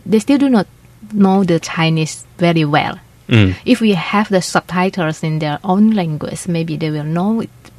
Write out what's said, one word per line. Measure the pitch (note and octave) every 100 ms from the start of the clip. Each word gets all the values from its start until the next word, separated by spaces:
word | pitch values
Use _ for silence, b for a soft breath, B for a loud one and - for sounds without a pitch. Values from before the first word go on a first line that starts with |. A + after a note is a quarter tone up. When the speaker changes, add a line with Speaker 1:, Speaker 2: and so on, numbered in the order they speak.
| -
Speaker 1:
they | G#3+
still | - C#4
do | C#4
not | A#3+ F3+ - - - G#3
know | G#3+ F#3+ F#3+
the | F#3 E3
Chinese | - - D#3+ D#3+ D#3 - - -
very | E3+ E3+
well. | D3+ D3 - - - _ -
Speaker 2:
Mm. | A2+ F#2+ F#2
Speaker 1:
If | - B3+
we | A3
have | F#3+ - G#3 G#3+
the | F#3+
subtitles | F3 F3+ - F3 F#3 F#3+ D#3+ D#3
in | D#3+ D#3
their | D3+ D3
own | - F#3 G#3+
language, | G#3+ E3+ D3+ - - -
maybe | E3+ E3 D3+
they | D#3
will | D3+
know | D3+ E3 F#3+ A3+
it, | - - -